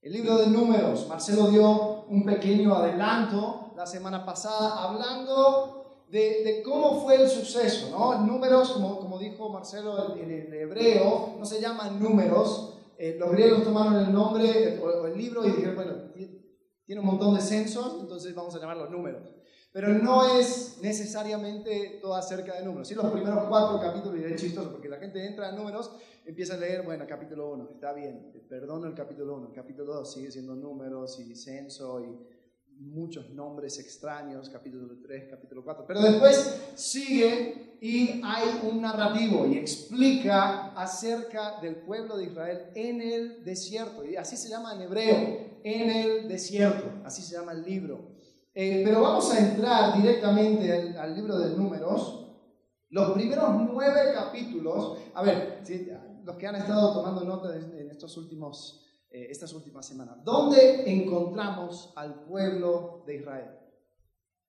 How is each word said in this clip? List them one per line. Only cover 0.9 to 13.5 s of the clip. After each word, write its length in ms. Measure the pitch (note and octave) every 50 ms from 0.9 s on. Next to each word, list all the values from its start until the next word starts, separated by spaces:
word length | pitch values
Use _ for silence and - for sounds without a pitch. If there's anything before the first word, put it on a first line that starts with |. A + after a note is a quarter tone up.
| - - -
Marcelo 400 | - - - - G#3 G#3 G#3 G#3
dio 600 | G3+ G#3 G#3+ G#3+ G#3 G#3+ G#3+ G#3+ G#3+ - - -
un 180 | - G3+ G3 -
pequeño 500 | G#3 G3+ F#3+ - F#3+ G#3 G#3 G#3 G#3 G3
adelanto 960 | F3 - - F3+ F3+ G#3 A3 A#3 A#3 G#3+ - G3+ G3+ G#3+ A#3 - - - - -
la 100 | F3 F3
semana 400 | F3 F3+ F#3 F#3 F#3+ F#3+ F#3 F3+
pasada 560 | F#3 F3 - - G#3+ G#3+ G#3+ G#3+ G#3+ G#3+ - F#3
hablando 1200 | F#3 G#3 A3 A#3+ B3 C4 C4 C4 C4 C4+ C4+ C4+ C4+ C4+ C4+ C4+ - - - - - - _ _ _
de, 320 | E3 G#3+ G#3+ A3 A3 G#3+ A3
de 200 | G#3+ G#3+ G#3+ G#3+
cómo 360 | B3 C#4 D4+ D4+ C#4+ - - C#4
fue 200 | C4+ C4+ C4 C4+
el 60 | -
suceso, 600 | - A3+ G#3+ - - A#3+ A#3 G3+ - - - -
¿no? 280 | - F#3 A3+ B3+ B3 A3 G#3
Números, 460 | A3 B3 B3+ B3+ C4 B3+ B3+ B3+ B3+ B3
como, 260 | G3+ G3 F#3+ G3 F#3+
como 180 | G3 F#3 F#3
dijo 320 | F#3 G3+ G#3+ - A3 A3 G#3+
Marcelo 680 | G3 F#3+ F#3 - G3 G#3 G#3 G#3+ G#3 G3 F#3+ F#3+ F#3
en, 120 | E3+ E3+ E3
en 180 | D#3+ D#3 D3+ D#3
el 60 | D#3
hebreo, 840 | D3+ D#3 D#3 F#3 A3 A#3 A#3 G#3+ F#3+ F#3+ G3+ A3+ - - A3+ - -
no 60 | G#3
se 160 | G#3 A3 A3
llaman 420 | A3 A#3 A3+ A3 G#3 G3+ G3+ G3+ G#3+
números. 800 | A3+ A3 G3+ A3 - E3+ - - - - - - - - - - - _ -
Eh, 160 | E3+ D#3+ E3
los 140 | E3+ F3 F3
griegos 320 | F3 G3 A3 A3+